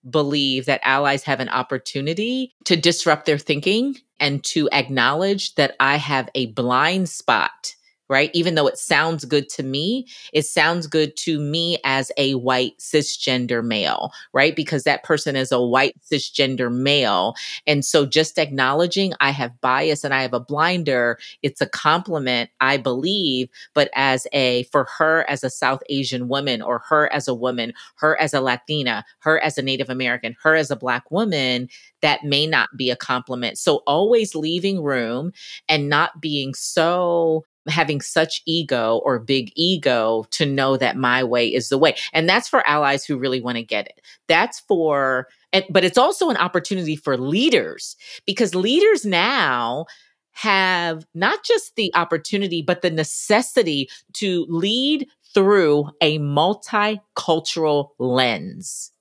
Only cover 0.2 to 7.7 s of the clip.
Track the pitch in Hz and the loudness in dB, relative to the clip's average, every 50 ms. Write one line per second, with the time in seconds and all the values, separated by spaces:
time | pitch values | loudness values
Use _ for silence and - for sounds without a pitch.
0.2 | 147 143 147 147 139 135 131 131 127 135 139 - - 127 135 139 143 139 139 139 | 0 0 0 0 0 0 -2 -2 0 -2 -2 0 2 2 2 4 2 2 0 0
1.2 | - - 139 127 131 - - 127 127 - 135 131 _ - - 143 139 147 165 180 | 0 -2 -2 -2 -2 -4 -2 -4 -4 -2 -6 -6 _ -6 -8 -6 -4 -4 -4 -4
2.2 | 214 233 254 262 262 254 _ _ _ - 185 170 147 170 170 - - 170 151 147 | -4 -4 -2 -4 -6 -8 _ _ _ 0 0 2 4 2 0 2 2 2 2 2
3.2 | - - 151 143 - - 156 143 147 185 202 220 247 285 269 - _ _ _ _ | 2 0 0 0 0 -2 -4 -2 0 0 0 0 0 -2 -4 -8 _ _ _ _
4.2 | 147 147 139 143 - - - 165 147 - - 139 - 135 139 131 117 127 143 156 | -2 -2 -2 -2 -4 -4 -2 0 0 2 2 0 0 0 0 2 2 2 2 2
5.2 | 185 196 202 196 - - - - 147 - - _ 135 135 143 151 135 135 147 131 | 0 0 0 -2 -4 -6 0 0 0 0 2 _ 2 2 2 0 0 -2 -2 -2
6.2 | 127 - _ 135 127 113 107 - 120 123 123 127 147 160 180 190 185 165 - - | -2 -4 _ -4 -4 -4 -4 -4 -2 2 2 2 2 2 2 0 -2 -4 -6 -6
7.2 | - - 120 107 71 - - _ - - | 0 2 2 2 2 0 -4 _ -14 -14